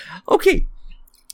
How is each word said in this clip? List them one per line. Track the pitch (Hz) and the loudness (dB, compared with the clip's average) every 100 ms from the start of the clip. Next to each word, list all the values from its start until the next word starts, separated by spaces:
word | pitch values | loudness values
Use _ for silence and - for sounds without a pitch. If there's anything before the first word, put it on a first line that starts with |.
| - 170 - | -16 -16 2
Ok. | - 392 330 - - - - - _ _ | 4 4 2 0 -6 -16 -18 -20 _ _